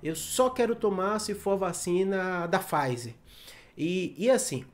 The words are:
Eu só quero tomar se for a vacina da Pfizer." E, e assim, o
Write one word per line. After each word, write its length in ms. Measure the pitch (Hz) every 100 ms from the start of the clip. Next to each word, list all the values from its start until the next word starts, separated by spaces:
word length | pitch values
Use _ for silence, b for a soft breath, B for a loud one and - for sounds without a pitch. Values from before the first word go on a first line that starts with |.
Eu 120 | 147
só 360 | 160 - - 254
quero 260 | 254 233 226
tomar 420 | 214 190 190 214
se 140 | 214
for 180 | 202 -
a 40 | 196
vacina 880 | 185 170 - 175 190 196 185 180 170
da 100 | 180
Pfizer." 560 | - 156 135 120 117 - B B B B B -
E, 360 | 156 185 175 -
e 100 | 220
assim, 360 | 247 - 131
o 20 | -